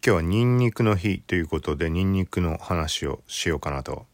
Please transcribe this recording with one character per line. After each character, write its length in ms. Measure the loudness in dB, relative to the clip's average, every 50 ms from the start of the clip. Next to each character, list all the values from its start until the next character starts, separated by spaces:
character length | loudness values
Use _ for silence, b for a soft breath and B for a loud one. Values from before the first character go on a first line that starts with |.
| 4
今 120 | 4 4
日 0 |
は 60 | 4 2
ニ 200 | 2 2 2 4
ン 140 | 4 4
ニ 140 | 4 2 2
ク 100 | 2 2
の 140 | 4 4 4
日 240 | 4 2 0 -2 -2
と 160 | -2 -2 -2
い 60 | -2
う 60 | 0
こ 140 | 0 -4 -4
と 140 | -2 -2 -2
で、 160 | -2 -2 -2
ニ 120 | 0 0 0
ン 80 | 2
ニ 140 | 2 0 0
ク 160 | -2 -2 -2
の 160 | 0 0 -2
話 480 | -4 -4 -4 -2 -2 -2 -2 -4 -4 -4
を 160 | -4 -6 -6 -10
し 220 | -12 -10 -6 -2 -2
よ 80 | -2
う 20 | -2
か 100 | -2 -4
な 140 | -6 -6 -6
と。 240 | -6 -8 -10 -10 _